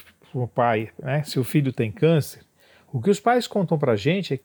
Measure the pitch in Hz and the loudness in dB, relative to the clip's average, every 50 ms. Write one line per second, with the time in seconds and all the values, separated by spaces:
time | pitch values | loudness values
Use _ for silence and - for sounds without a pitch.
0 | - _ _ _ _ _ - 135 120 113 - 131 117 120 110 110 113 - - - | -12 _ _ _ _ _ -6 -6 -6 -4 0 2 2 2 2 0 -2 -4 -10 -10
1 | - 131 135 151 147 - - 135 120 - - 151 139 131 - - 120 110 - - | -6 -4 -4 -4 -4 -2 -2 -2 -2 0 0 0 0 0 0 -2 -4 -4 -2 0
2 | - 160 165 147 - - - - - _ _ _ _ _ _ _ _ _ - 123 | 2 4 4 2 0 -2 -8 -20 -20 _ _ _ _ _ _ _ _ _ -6 -2
3 | 113 196 202 - - 233 247 247 233 - - 208 180 - 165 147 147 123 110 101 | 0 0 0 2 2 2 2 2 0 -2 -2 -2 -2 0 0 0 2 2 2 2
4 | 95 147 185 202 170 - 139 123 | 2 0 0 0 -2 -4 -6 -6